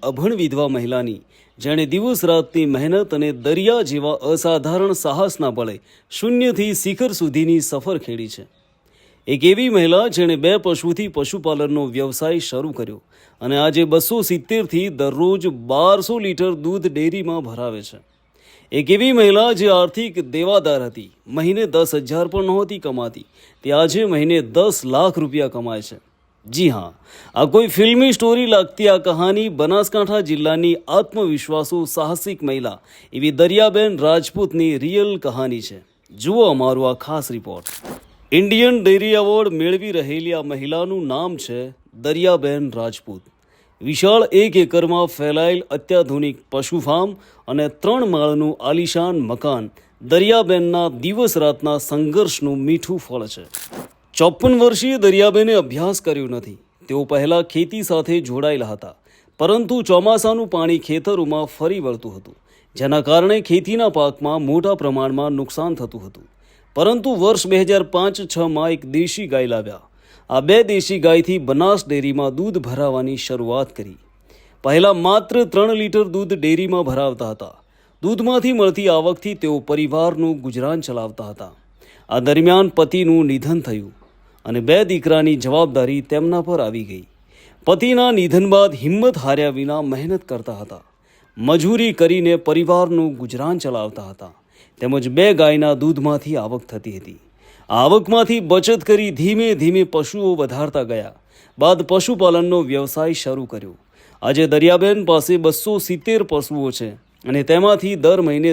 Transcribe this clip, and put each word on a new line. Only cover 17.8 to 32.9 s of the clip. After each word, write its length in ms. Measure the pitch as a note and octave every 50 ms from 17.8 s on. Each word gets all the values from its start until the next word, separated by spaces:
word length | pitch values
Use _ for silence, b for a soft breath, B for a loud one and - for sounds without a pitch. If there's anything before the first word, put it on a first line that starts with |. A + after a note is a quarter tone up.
છે. 200 | G2+ - - G2+ _ _ _ _ _ _ b b b b b b b b
એક 180 | - C#3 C#3+ C#3+
એવી 220 | F#3+ G3+ A#3+ C4
મહિલા 400 | B3+ A#3+ G#3+ G3+ G3 G#3 A3+ A#3+
જે 160 | A#3 E3+ G3+ G#3
આર્થિક 560 | F#3+ F3+ F3+ F3 - A3 A#3 A3 E3 F3+ D3 B2+
દેવાદાર 500 | C3 D#3+ E3+ F#3+ G#3 G3 D#3+ D#3 C#3+ C3
હતી, 280 | B2 A#2 - A#2 G2+ F#2 _ _ _
મહિને 380 | - B2 D3+ D#3+ F3 G3 G#3+ A3
દસ 260 | E3+ C#3+ D#3+ E3 D#3+ D3+ D3
હજાર 240 | C3+ B2 D3+ E3 F3 F3
પણ 220 | F#3+ G3 F#3+ F#3+
નહોતી 340 | F#3 G3 G3+ - G#3 F#3 D3+
કમાતી, 460 | D3 B2+ B2 A#2+ A2+ - - - b b b b b b b -
તે 40 | C3+
આજે 300 | C#3+ D3+ E3 D#3 D#3 G#3 A3
મહિને 320 | G3+ E3+ D3 D3+ E3 E3+ E3 C3 A2+
દસ 320 | G#2+ E3 G3 G#3+ F#3 - -
લાખ 320 | B2+ C3 C#3+ F3 F#3 F3+ E3+
રૂપિયા 360 | D#3 C#3 C3 D3 C#3 B2+ -
કમાય 320 | A#2+ A#2+ A#2 A2+ A2 G#2+ -
છે. 100 | A2 G#2+ _ _ _ _ _ _ _ _ _
જી 220 | G#2 A2+ D3 F#3 D#3
હા, 220 | B2 G2+ F2 E2+ - _ B B B B B B B
આ 120 | A#2 D3
કોઈ 220 | C#3+ C3 G#3+ A#3 G#3
ફિલ્મી 440 | - F3+ G#3+ A3+ A#3+ B3 C4 C4+
સ્ટોરી 380 | G#3+ - A#3 A#3 A#3 A#3+ B3 A#3
લાગતી 360 | A3 G3+ F#3 D#3 - - G#3 G3+
આ 100 | F#3+ F#3
કહાની 500 | D#3 F3+ E3 D#3+ F3+ F#3 G3+ G#3 A3 A3
બનાસકાંઠા 680 | E3 C3+ D3+ D#3 F#3 G#3 G3+ G3+ - G#3+ G3+ F#3+ G#3 G#3+
જિલ્લાની 560 | F#3 D3 D#3 D3 D3+ D#3 D#3+ E3 E3+ E3+ E3+ E3 - -
આત્મવિશ્વાસુ 920 | D#3 G3 G#3+ - - A3 G3+ E3+ D3+ C#3 - - D#3 D#3 D#3+ - F3 F3 E3
સાહસિક 580 | D3 - E3+ D3+ D#3 F3 E3 - G#3 F#3 - D3+ C#3
મહિલા 280 | C3+ C3+ B2 A2+ G2 - b b